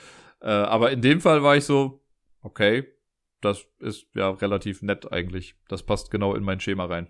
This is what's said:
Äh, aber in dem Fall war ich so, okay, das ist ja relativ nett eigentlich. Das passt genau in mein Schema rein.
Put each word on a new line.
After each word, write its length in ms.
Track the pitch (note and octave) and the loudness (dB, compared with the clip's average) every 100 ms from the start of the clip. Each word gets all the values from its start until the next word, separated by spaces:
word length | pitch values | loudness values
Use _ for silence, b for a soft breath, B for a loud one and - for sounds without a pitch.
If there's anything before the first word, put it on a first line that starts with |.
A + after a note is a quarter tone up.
| B B B B | B B B B
Äh, 80 | A2+ | -2
aber 420 | G#2 G2+ A2+ A#2 | 0 2 2 2
in 100 | C3 | 4
dem 200 | A#2+ D#3 | 4 4
Fall 220 | F3 D#3 | 4 4
war 140 | C#3+ C#3+ | 6 4
ich 80 | C#3+ | 4
so, 380 | C#3 C3+ C3+ _ _ _ _ | 0 0 -6 _ _ _ _
okay, 440 | G#2+ - G#2 A#2 C3+ _ _ _ _ _ | -14 0 2 2 -2 _ _ _ _ _
das 240 | G#2 G2+ - _ | -2 -2 -6 _
ist 280 | - G#2 - | -10 -10 -10
ja 160 | - G2 | -4 -2
relativ 520 | F#2+ G2+ G2+ G#2 F#2+ | -2 -2 -2 -4 -6
nett 300 | G2+ G2 - | -6 -6 -6
eigentlich. 440 | F#2+ F2+ F#2 - - - | -6 -6 -8 -12 -18 -12
Das 160 | G2 | -10
passt 280 | - G#2 - | -4 -4 -4
genau 240 | G#2 G2+ G2+ | -4 -2 -2
in 80 | |
mein 160 | G2 F#2 | -2 -4
Schema 260 | - F#2+ F2+ | -4 -4 -4
rein. 240 | F2 E2+ | -6 -8